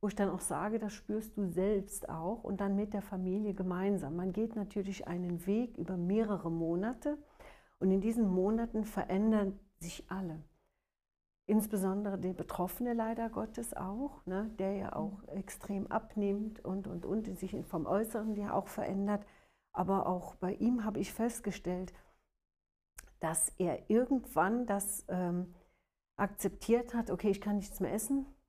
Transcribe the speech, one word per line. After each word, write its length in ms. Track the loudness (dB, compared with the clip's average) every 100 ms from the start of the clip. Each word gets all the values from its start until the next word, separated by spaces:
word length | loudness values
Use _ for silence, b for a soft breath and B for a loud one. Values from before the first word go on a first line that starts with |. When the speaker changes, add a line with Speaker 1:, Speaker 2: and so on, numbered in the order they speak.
Speaker 1:
Wo 60 | -2
ich 80 | 2
dann 140 | 2
auch 100 | 2
sage, 400 | -2 -2 0 0
„Das 140 | -2
spürst 440 | -8 -4 -4 -4 -2
du 80 | 0
selbst 580 | 2 4 4 0 -8 -6
auch 340 | -4 -2 -4
und 180 | -4 -2
dann 140 | 2 2
mit 180 | 0
der 80 | -2
Familie 500 | -4 -2 0 0 0
gemeinsam.“ 600 | 0 0 2 2 2 0 -2
Man 160 | -2
geht 240 | 0 -2 -2
natürlich 520 | -4 -2 -4 -4 -4
einen 380 | -2 -2 -2 2
Weg 320 | 2 0 -4
über 200 | -4 0
mehrere 520 | 2 4 2 0 0
Monate 680 | 0 2 2 0 -2 -2 -4 B B B B B B
und 120 | 4
in 100 | 4
diesen 260 | 4 4 4
Monaten 580 | 6 4 4 2 0 -2
verändern 760 | -2 0 4 6 6 4 -2 -12 _
sich 300 | -12 -10 -8
alle. 320 | -4 -4 -6 -12 _ _ _ _ _ _ _ _ _ 2
Insbesondere 720 | 2 4 2 2 2 0 -2
der 140 | -2
Betroffene 600 | -2 -6 -2 -2 0 0
leider 360 | 0 0 0 -2
Gottes 440 | -2 -4 -6 -8
auch, 520 | -6 -4 -4 -4 -6 -4
ne, 240 | -2 -2 -2
der 140 | -2 0
ja 200 | -2 -2
auch 260 | -4 -6
Speaker 2:
Mhm. 140 | -8 -8
Speaker 1:
extrem 500 | -6 -10 -4 -2 0
abnimmt 760 | -2 -2 0 0 0 -2 -6
und, 240 | -4 -4 -4
und, 180 | -6 -2
und, 320 | -2 -2 -6
sich 160 | -6 -6 -4
vom 180 | -4 0
Äußeren 500 | 0 0 -2 -2 -2
ja 180 | 0
auch 140 | -2 -2
verändert. 580 | -4 -2 0 2 0 -2 b b b b
Aber 340 | -2 2 2 2
auch 280 | 0 -4 -4
bei 180 | -4
ihm 300 | 2 2 4 2
habe 140 | -2
ich 120 | -4
festgestellt, 800 | 0 -2 0 -4 -4 -2 -4 -4 b b b b _ _ _ _ _ _ -20 -20 _
dass 300 | -2 0 0 2
er 320 | 0 0 4
irgendwann 760 | 4 6 2 2 4 4 4 2
das, 400 | 0 0 -6 -4
ähm, 440 | 0 2 0 -2 B B B B _ _ -2
akzeptiert 760 | -2 0 -4 -4 2 2 4
hat, 160 | -2 0
„Okay, 180 | 2 2
ich 120 | 2
kann 160 | 2 -2
nichts 220 | -2 -2
mehr 140 | -2
essen 320 | 0 0 0 -2 -12